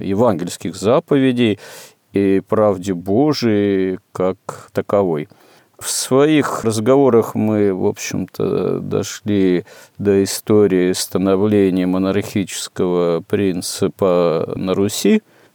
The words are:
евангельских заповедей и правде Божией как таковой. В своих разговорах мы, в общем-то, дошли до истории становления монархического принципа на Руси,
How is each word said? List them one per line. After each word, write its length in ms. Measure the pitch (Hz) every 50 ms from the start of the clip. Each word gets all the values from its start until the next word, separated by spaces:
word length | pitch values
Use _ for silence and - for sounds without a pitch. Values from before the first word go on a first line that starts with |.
евангельских 760 | - 92 98 98 123 120 98 - 90 87 - - - 92 82
заповедей 840 | 90 95 104 127 160 - - 147 139 131 131 123 120 123 110 101 - - - - - - - _ _ _ _ -
и 260 | 98 101 98 98 95 - -
правде 460 | - 104 107 104 98 85 90 98 92
Божией 1040 | 85 85 95 98 113 147 156 139 - 123 117 104 101 101 101 98 95 95 95 92 - _ _
как 580 | - - 92 92 92 _ _ - - - - -
таковой. 560 | - 101 - - - 101 98 90 80 73 78 - _ _ _ _ _ _ _ _ _ -
В 100 | - -
своих 760 | - - - - 127 135 143 156 156 147 120 - - - -
разговорах 720 | 113 107 113 110 117 131 143 139 127 117 117 107 - -
мы, 360 | 110 110 107 107 107 104 101
в 140 | 95 92 95
общем-то, 920 | 101 104 - - - - 95 92 - _ - 101 95 98 95 92 92 92 92
дошли 840 | 92 98 101 101 98 - - - - 104 104 101 95 92 90 87 - - - - - - _
до 280 | - 104 101 98 98 98
истории 680 | 92 - - - - 110 107 104 98 92 92 90 92
становления 920 | 92 - - - - 95 92 98 98 92 101 107 104 104 98 95 90 92 92
монархического 1300 | 90 92 92 95 95 95 104 101 - - 107 92 - - - - - - - 95 90 87 87 87 85 85 82
принципа 1300 | 92 - - 98 101 95 87 90 90 - - - - 87 - - 101 92 87 90 87 85 78 85 87 - 87
на 180 | 92 - 95 92
Руси, 480 | 95 98 104 - - - 202 220 214 _ _ _ _ _ _